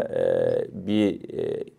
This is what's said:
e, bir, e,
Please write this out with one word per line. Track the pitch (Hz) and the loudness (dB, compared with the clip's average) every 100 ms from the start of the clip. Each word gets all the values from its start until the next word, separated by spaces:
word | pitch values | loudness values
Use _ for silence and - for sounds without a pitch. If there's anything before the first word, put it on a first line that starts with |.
e, | - - - - 50 50 - - 92 | 6 2 2 2 2 0 -2 -6 0
bir, | 107 101 - - - | 2 2 0 -6 -4
e, | 80 - - | -4 -4 -8